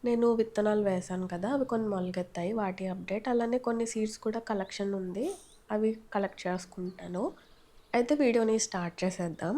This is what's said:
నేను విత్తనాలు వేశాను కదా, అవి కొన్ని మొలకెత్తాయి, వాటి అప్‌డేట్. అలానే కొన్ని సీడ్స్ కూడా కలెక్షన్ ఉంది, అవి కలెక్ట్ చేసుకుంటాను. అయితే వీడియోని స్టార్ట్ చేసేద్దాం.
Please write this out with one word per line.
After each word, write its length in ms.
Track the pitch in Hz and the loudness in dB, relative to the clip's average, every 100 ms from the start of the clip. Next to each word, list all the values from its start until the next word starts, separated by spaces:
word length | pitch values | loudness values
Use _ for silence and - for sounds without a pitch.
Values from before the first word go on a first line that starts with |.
| 240 | 2
నేను 200 | 233 233 226 | 4 6 4
విత్తనాలు 460 | 220 - 214 214 202 | 2 2 4 4 4
వేశాను 380 | 185 185 185 185 | 2 0 -4 -4
కదా, 160 | 175 202 277 | -2 0 0
అవి 100 | 262 | 2
కొన్ని 160 | 226 220 | 0 0
మొలకెత్తాయి, 600 | 190 180 185 180 - 175 226 | 0 -2 -4 -6 -4 -2 0
వాటి 240 | 196 185 185 | -2 -2 -6
అప్‌డేట్. 320 | 185 180 202 240 | -6 -4 -4 0
అలానే 260 | 240 233 247 247 | 0 2 0 0
కొన్ని 200 | 233 226 | -2 -2
సీడ్స్ 240 | 226 214 - | 0 -2 -2
కూడా 160 | 220 226 226 | -4 -4 -2
కలెక్షన్ 460 | 208 190 - 202 196 | -2 -2 -4 -2 -2
ఉంది, 260 | 185 185 311 370 - - - | -4 -4 -4 -6 -14 -20 -4
అవి 160 | 214 220 220 - | 0 0 0 -4
కలెక్ట్ 280 | 208 196 - 185 | -2 -2 -4 -4
చేసుకుంటాను. 800 | 180 180 - 180 185 175 180 294 - - - - - _ 240 | -4 -6 -8 -8 -8 -6 -4 -4 -6 -20 -20 -20 -20 _ 0
అయితే 160 | 240 294 | 4 4
వీడియోని 340 | 262 233 220 220 - | 6 6 4 2 0
స్టార్ట్ 280 | 185 175 - | -2 -4 -2
చేసేద్దాం. 540 | 180 180 175 156 165 | -2 -2 -6 -4 -2